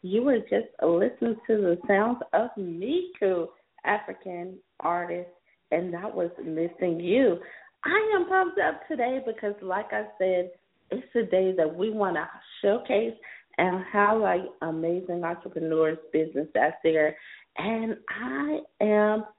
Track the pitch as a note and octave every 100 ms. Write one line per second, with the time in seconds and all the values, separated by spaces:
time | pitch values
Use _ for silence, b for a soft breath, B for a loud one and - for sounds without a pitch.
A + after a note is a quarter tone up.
0 | F3+ G#3 C4+ A#3+ - G3+ A3+ - D#3+ E3+
1 | A3 - A#3 A3 - G#3+ F#3+ F3 F3+ G3
2 | A3 B3 - - A#3+ G#3+ F#3 E3+ G#3+ E4+
3 | F4+ - G3 F3+ E3 b b _ - G#3
4 | - - F#3+ F3 F3+ F#3 _ _ - F3
5 | F3 F3 F3 _ _ _ _ D#3+ F3+ E3+
6 | G3+ F#3+ E3+ F3 E3 D#3+ E3+ - F3+ E3
7 | F3 A3+ B3+ E3+ B B B _ - G4
8 | A4 G4+ F4 F#4 F4+ - D#3 D4+ - D#4
9 | A#3+ C4 C4 A3 G#3 G3+ F#3+ F#3 - F#3
10 | F#3 - F#3 F#3 F3+ - _ _ _ -
11 | - A#3+ G3+ F#3 F#3+ F#3 D#3 E3 G#3+ G#3+
12 | G3 D#3+ E3 - - - G3+ A3+ - G3+
13 | A3+ A3+ B B B - F3+ F#3 F#3 G#3
14 | G3+ A3 G3+ F3+ F#3 - E3 D#3+ E3 F3
15 | F#3 F3 E3+ F3 - - D#3+ D#3+ D#3+ D#3+
16 | - D#3+ D#3 C#3 D#3 - C#3+ D#3+ E3 D#3+
17 | D3+ D3+ B B B - F#3+ A3+ A3+ -
18 | - G#3 B3 C4+ D4 D4+ - _ G#3 G#3
19 | G#3+ G#3+ A3